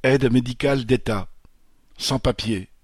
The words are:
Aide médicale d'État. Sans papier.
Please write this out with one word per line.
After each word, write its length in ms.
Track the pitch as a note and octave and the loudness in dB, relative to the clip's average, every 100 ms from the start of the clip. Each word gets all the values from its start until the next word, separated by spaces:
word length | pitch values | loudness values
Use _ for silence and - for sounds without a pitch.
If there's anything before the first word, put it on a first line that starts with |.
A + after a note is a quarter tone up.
Aide 280 | C3 C3+ C3 | 4 2 4
médicale 540 | B2 B2 B2 C#3+ C#3 A#2 | 2 0 -2 0 0 0
d'État. 420 | B2 - G#2 F#2+ - - _ _ _ _ - | 0 0 -4 -6 -14 -20 _ _ _ _ -10
Sans 220 | - C3 | -4 -2
papier. 500 | C#3 A#2 G#2+ G2+ F#2+ _ | -2 -2 -4 -4 -6 _